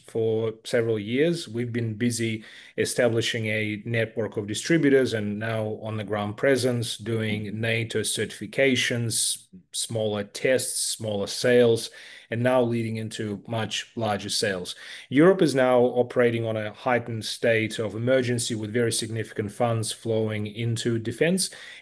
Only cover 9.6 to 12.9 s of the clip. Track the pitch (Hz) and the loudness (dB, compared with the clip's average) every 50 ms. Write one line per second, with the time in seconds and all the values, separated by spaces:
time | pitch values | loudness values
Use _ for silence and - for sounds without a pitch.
9.6 | - _ - - - - 117 113 110 107 104 104 101 101 - - - 135 131 120 | -20 _ -8 -6 -6 -4 -4 -2 -2 -2 -2 -4 -4 -6 -6 -2 2 2 2 2
10.6 | 120 - - - - - - - 113 107 104 101 98 92 - - - 127 123 123 | 2 -2 -4 -4 -4 -4 -4 -4 -4 -4 -4 -4 -4 -4 -4 -2 2 4 6 6
11.6 | 120 117 113 113 - - - - - - - - - _ 113 113 120 127 127 131 | 6 6 4 2 0 -6 -12 -16 -20 -20 -20 -20 -10 _ -4 -2 0 2 4 4
12.6 | 123 117 117 117 113 113 | 4 2 2 -2 -2 -4